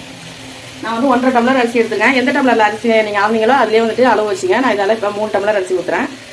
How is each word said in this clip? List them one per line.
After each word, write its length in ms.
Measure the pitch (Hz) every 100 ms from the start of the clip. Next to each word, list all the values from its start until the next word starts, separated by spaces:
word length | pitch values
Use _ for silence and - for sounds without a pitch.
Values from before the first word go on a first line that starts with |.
| - - - - - - - -
நான் 120 | 220 233
வந்து 160 | 269
ஒன்றரை 180 | 247 254 240
டம்ளர் 240 | 247 262
அரிசி 200 | 233 233
எடுத்துங்க. 260 | 226 202 233 262
எந்த 100 | 254 294
டம்ளர்ல 300 | 262 220 214
அரிசி 200 | 214 233 220 208
நீங்க 120 | 202
அளந்தீங்களோ 340 | 214 226 220 269
அதுலயே 220 | 220 220
வந்துட்டு 220 | 226 220 254
அளவு 180 | 208 214
வச்சுங்க. 260 | 190 180 220
நான் 120 | 262 208
இதால 180 | 196 220
இப்ப 120 | 202 202
மூணு 160 | 214 202
டம்ளர் 240 | 202 208
அரிசி 200 | 185 180
ஊத்துறேன், 260 | - 175 - - -